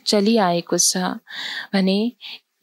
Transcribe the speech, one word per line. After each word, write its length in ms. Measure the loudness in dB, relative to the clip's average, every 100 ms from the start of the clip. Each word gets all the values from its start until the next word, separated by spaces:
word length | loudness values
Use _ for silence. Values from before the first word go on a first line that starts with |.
| 0
चलिआएको 720 | 2 4 4 2 0 -2 0
छ 200 | 2 0 -4 -6 -12 -14 -10 -10 -4
भने 380 | 0 2 2 0 -4 -18 -20 _ _